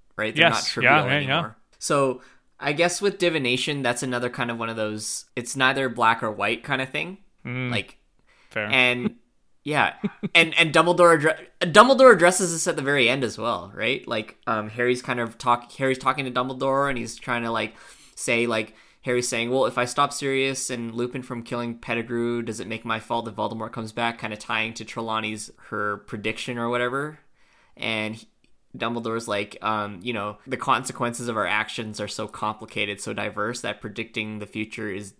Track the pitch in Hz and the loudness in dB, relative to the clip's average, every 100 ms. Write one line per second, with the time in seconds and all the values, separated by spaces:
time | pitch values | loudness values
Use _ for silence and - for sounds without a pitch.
0 | _ - 107 135 165 110 - - 123 147 | _ -4 -2 4 4 4 0 2 6 6
1 | 131 143 139 147 156 - _ - - 147 | 6 0 2 0 -2 -8 _ -10 0 2
2 | 135 123 - - _ - 139 147 170 175 | 2 0 -10 -20 _ -8 -4 2 2 2
3 | 202 196 175 160 127 127 - 143 127 120 | -2 2 2 2 0 0 0 0 0 0
4 | 131 123 123 123 120 117 113 113 107 107 | -2 -2 -2 -4 -4 -4 -4 -2 -2 -4
5 | 107 - - - 120 135 131 135 131 110 | -6 -8 -8 -8 -6 2 2 2 0 2
6 | 113 117 113 101 101 117 - 131 131 151 | 2 2 0 -2 -2 -2 -2 -4 -2 -6
7 | 160 196 - _ 120 123 127 117 98 - | -8 -10 -20 _ -10 -6 -4 -4 -6 -12
8 | _ _ _ _ _ 113 104 131 127 123 | _ _ _ _ _ -6 0 2 4 2
9 | 123 - _ _ _ _ - 147 104 - | -2 -6 _ _ _ _ -2 2 2 0
10 | 202 - 196 170 165 151 165 160 165 175 | -8 -6 2 4 6 4 4 6 6 8
11 | 175 160 151 - - - 180 180 240 262 | 8 8 4 0 -6 -4 4 8 8 10
12 | 262 202 175 180 185 165 180 151 135 143 | 10 10 8 6 0 -2 -2 -2 2 4
13 | 117 135 123 101 113 101 92 98 110 135 | 4 2 -2 -2 -4 -4 -6 -4 -2 -2
14 | - 117 110 - - 110 107 113 123 123 | -4 -6 -6 -10 -4 -2 -4 0 2 2
15 | - 123 117 - 127 120 - - 135 127 | 0 -4 -4 -2 2 2 0 -2 0 0
16 | 131 143 135 123 127 131 135 135 139 127 | 0 -2 -2 -2 -4 -2 0 2 0 -2
17 | 113 - - 120 117 113 110 - - - | -6 -10 -6 -4 -2 -2 -4 -8 -20 -20
18 | - - - 117 117 110 107 - - _ | -20 -10 -2 0 2 0 -4 -10 -20 _
19 | - 123 123 117 117 131 117 131 123 - | -2 0 0 -2 0 2 2 0 -2 0
20 | 143 - 139 135 135 135 - 123 117 117 | 0 0 -2 0 0 -2 -4 -6 -6 -4
21 | 120 131 123 120 117 120 120 117 - 117 | -4 -4 -8 -10 -6 -6 -6 -6 -4 -4
22 | 117 120 120 120 117 107 98 110 117 110 | -2 -2 -2 -2 -4 -6 -8 -8 -6 -6
23 | - 117 110 107 110 110 110 117 110 117 | -2 -4 -4 -4 -6 -4 -8 -8 -8 -4
24 | 117 120 110 107 - 113 113 113 110 - | -4 -4 -8 -10 -4 -4 -4 -6 -12 -8
25 | 113 110 107 107 - - - 107 104 101 | -4 -2 -4 -6 -10 -16 -10 -4 -4 -4
26 | - 113 104 101 - 120 117 120 123 135 | -8 -8 -6 -6 -6 -4 -2 0 0 -2
27 | 151 156 _ _ _ _ _ - 110 110 | -6 -10 _ _ _ _ _ -8 -4 -2
28 | 107 110 - _ _ _ _ - 117 120 | -4 -6 -14 _ _ _ _ -6 -4 -4
29 | 113 113 113 101 104 - 107 110 104 101 | -4 -4 -2 -2 -4 -4 -2 -2 -4 -8
30 | 110 113 101 104 - 131 - 120 131 - | -6 -6 -6 -8 -8 -6 0 0 -2 -4
31 | 120 117 120 113 92 107 107 - 110 107 | -4 -4 -4 -2 0 0 -2 -6 -8 -8
32 | 104 - 107 - 107 110 110 110 104 101 | -8 -6 -8 -6 -6 -6 -8 -6 -4 -4
33 | - 104 107 101 107 120 110 104 110 101 | -8 -6 -6 -4 -4 -4 -6 -8 -10 -10
34 | 113 - 107 107 104 107 107 - 110 98 | -8 -6 -6 -8 -10 -8 -8 -6 -8 -8
35 | 101 - | -10 -18